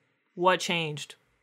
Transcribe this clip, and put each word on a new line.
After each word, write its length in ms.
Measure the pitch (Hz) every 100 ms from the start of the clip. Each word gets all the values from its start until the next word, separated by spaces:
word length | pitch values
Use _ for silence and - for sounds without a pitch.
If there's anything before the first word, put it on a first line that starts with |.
| _ _ _ -
what 240 | 180 180
changed? 560 | - 175 160 147 - - _ _